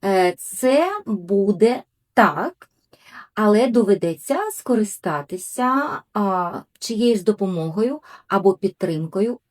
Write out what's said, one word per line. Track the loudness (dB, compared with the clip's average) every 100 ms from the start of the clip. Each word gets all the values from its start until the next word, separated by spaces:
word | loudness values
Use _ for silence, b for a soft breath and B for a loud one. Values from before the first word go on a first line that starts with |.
Е, | 2 2 2 0
це | -10 -2 2 2 2 -2 -6
буде | -6 0 0 2 4 2 2 -8 _ _
так, | 2 2 2 -6 -6 -20 _ _ B B B B
але | 0 4 4 4
доведеться | 2 4 2 0 -6 -4 -4 -4
скористатися, | -8 -2 0 0 -4 -6 -6 -6 -12 -12 -4 0 0 -2 -6 -8
а, | -4 -2 0 -4 -6 -16 _
чиєюсь | -8 0 2 2
допомогою | 0 -2 -2 -4 -4 -2 -4 -4 B B B
або | 2 2
підтримкою | 2 -4 -4 -4 -4 -4 -2 -2 -4 _